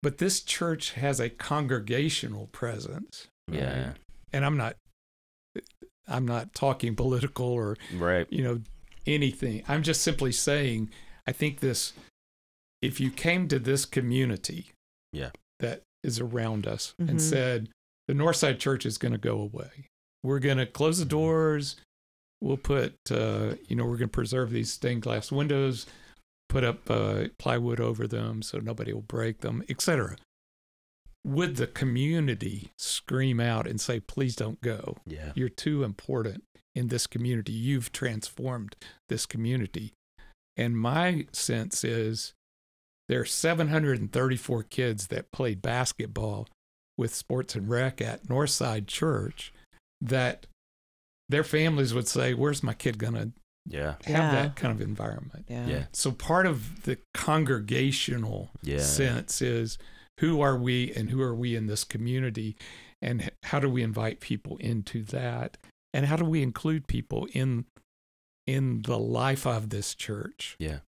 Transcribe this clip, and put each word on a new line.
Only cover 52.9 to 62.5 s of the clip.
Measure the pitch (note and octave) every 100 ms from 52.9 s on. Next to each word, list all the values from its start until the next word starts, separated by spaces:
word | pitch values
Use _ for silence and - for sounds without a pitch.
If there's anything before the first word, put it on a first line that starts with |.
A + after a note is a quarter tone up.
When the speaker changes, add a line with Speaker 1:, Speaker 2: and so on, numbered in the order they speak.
| A2
Speaker 1:
gonna | A2+ A2+ G#2+ - _ _ -
Speaker 2:
Yeah. | - D2 -
Speaker 1:
have | -
Speaker 3:
Yeah. | D3+ D#3+ C3+
Speaker 1:
that | C#3+ C#3+
kind | B2+
of | A2
environment?" | G2+ G2+ G#2+ G#2+ C3+ - -
Speaker 3:
Yeah. | A#2+ A#2+
Speaker 2:
Yeah. | D2 C#2
Speaker 1:
So | - -
part | B2 - E3+ F#3
of | C#3 G#2+ -
the | - B2+ -
congregational | - - D#3 D3+ B2 G#2 B2 C3+ C3+ - B2 A2 G#2 F#2+ -
Speaker 2:
Yeah. | - C#3+
Speaker 1:
sense | C#3+ C#3+ C3 A#2+ - -
is | B2+ A#2 A2+ - - - - -
who | D#3+ D#3+
are | C#3+ C3
we | B2 B2 B2
and | - A2
who | C3
are | C3
we | A#2 B2
in | A#2 A2
this | G#2
community, | - A2 A#2 B2+ B2+ A2 A2